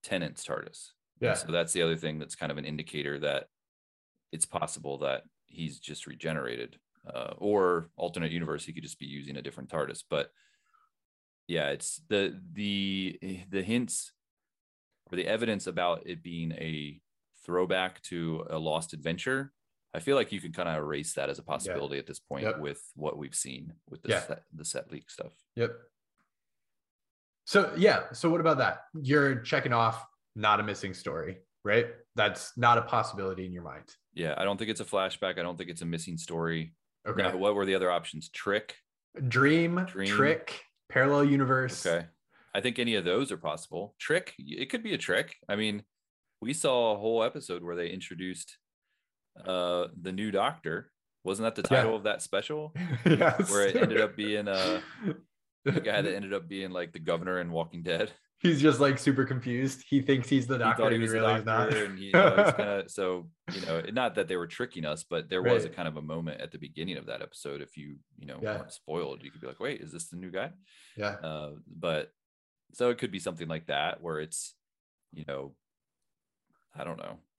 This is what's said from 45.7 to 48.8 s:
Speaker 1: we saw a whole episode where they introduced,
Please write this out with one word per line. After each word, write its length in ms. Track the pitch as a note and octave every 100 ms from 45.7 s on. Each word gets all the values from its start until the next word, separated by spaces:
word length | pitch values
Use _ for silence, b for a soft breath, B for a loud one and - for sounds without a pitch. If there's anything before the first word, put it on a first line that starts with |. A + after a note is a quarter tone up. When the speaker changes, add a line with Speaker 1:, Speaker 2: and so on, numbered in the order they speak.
| G#2 - _ _ _ _ _
Speaker 1:
we 120 | A2
saw 400 | D#3 D3+ B2+ A#2
a 40 | G#2
whole 240 | G#2+ A2+
episode 400 | A2+ D3 - F2+
where 140 | F2 F2
they 140 | E2+
introduced, 680 | F#2 - E2 F#2 F2 - - _ _